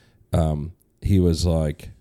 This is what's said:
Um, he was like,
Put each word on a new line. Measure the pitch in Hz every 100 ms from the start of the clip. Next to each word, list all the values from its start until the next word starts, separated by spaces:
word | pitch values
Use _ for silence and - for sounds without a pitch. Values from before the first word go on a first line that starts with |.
| _ _ _
Um, | 87 80 76 82 - _ _
he | - 95
was | 87 80 87
like, | 80 78 71 - -